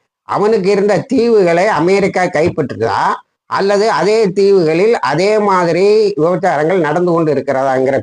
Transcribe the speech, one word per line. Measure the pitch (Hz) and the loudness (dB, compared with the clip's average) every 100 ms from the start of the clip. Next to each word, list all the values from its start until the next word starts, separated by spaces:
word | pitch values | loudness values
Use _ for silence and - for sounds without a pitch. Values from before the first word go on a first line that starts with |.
| _ _ | _ _
அவனுக்கு | - 135 208 226 180 | -8 -2 0 0 0
இருந்த | 202 208 190 | 0 0 -2
தீவுகளை | - 269 233 220 180 170 202 | -2 -2 2 2 2 2 0
அமெரிக்கா | 165 165 196 190 185 | 0 0 0 0 -2
கைப்பற்றுதா | 180 - 156 - 139 104 113 104 165 - _ _ - | -2 0 -2 -2 -6 -4 -4 -2 -2 -4 _ _ -8
அல்லது | 123 196 202 220 | -4 0 0 0
அதே | 175 175 220 208 | 0 0 0 0
தீவுகளில் | 170 196 196 156 160 208 | 2 2 4 2 2 2
அதே | 233 123 147 190 214 | 0 0 0 0 0
மாதிரி | 208 185 170 165 202 214 208 - | 0 0 0 2 2 2 0 0
விபச்சாரங்கள் | 156 180 185 147 156 190 | 0 0 0 0 0 0
நடந்து | 151 160 180 | 0 0 0
கொண்டு | 165 156 | 0 0
இருக்கிறதாங்கிற | 135 127 143 135 131 131 135 | -2 -2 -2 -2 0 0 -2